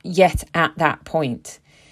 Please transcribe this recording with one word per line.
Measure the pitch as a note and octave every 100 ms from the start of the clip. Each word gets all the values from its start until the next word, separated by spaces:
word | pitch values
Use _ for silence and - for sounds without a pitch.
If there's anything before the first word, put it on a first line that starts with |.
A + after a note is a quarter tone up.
yet | - F3+ F3+ - -
at | E3+ D#3+ -
that | D#3+ - -
point. | D#3+ C#3 A#2+ - - _ _ _